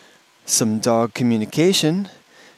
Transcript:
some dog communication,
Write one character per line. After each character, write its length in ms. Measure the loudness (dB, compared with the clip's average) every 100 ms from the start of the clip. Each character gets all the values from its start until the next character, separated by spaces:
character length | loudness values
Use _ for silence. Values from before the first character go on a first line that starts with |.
| -20 _ _ _ -4
some 320 | -2 0 0
dog 340 | 0 0 0
communication, 960 | 0 0 0 -2 0 2 2 0 -2 -6 -12 _ -20 -20